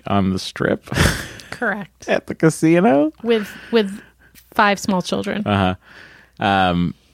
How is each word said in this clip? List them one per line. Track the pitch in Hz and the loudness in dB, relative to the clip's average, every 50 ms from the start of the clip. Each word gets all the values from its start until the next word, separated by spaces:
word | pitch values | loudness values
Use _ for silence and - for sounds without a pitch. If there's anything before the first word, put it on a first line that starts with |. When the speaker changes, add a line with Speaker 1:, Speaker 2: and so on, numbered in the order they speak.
| - | -4
Speaker 1:
on | - 98 101 95 95 | -4 -2 0 0 0
the | 95 92 | -2 -2
Strip. | - - - - - - - - - | -6 -8 -8 -4 -2 -2 -2 -2 -4
<laughs> | - - - - - - - - - - - - - | -4 -2 0 0 0 0 -4 -8 -12 -16 -18 -18 -16
Speaker 2:
Correct. | - - 240 214 196 208 202 - _ _ - - | -12 -6 -4 -4 -4 -6 -8 -12 _ _ -6 -2
Speaker 1:
At | - - - | -2 -2 -2
the | - - | -6 -4
casino? | - - 160 - - - 160 165 175 185 233 262 285 302 311 - - - | 0 2 2 2 2 2 4 4 4 4 4 4 4 2 0 -2 -4 -2
Speaker 2:
With, | 226 233 220 208 - - - - - 233 | -2 0 0 -2 -4 -10 -16 -6 -2 0
with | 233 208 190 196 214 - - _ _ _ _ _ - - _ - | 0 0 0 -4 -12 -16 -20 _ _ _ _ _ -20 -20 _ 0
five | - 214 202 202 185 | 2 2 2 2 0
small | - - 196 180 - | 0 -2 -2 -2 -2
children. | - - 202 196 202 - 202 208 | -2 -4 -4 -4 -4 -6 -4 -2
Speaker 1:
Uh-huh. | 104 101 98 95 92 92 - _ - - - - - - - - _ _ - 110 | 0 2 2 2 2 0 -2 _ -18 -20 -20 -20 -20 -20 -20 -20 _ _ -4 0
Um, | 101 98 95 92 92 87 87 87 82 - _ _ _ | 2 2 4 2 2 2 2 0 -2 -2 _ _ _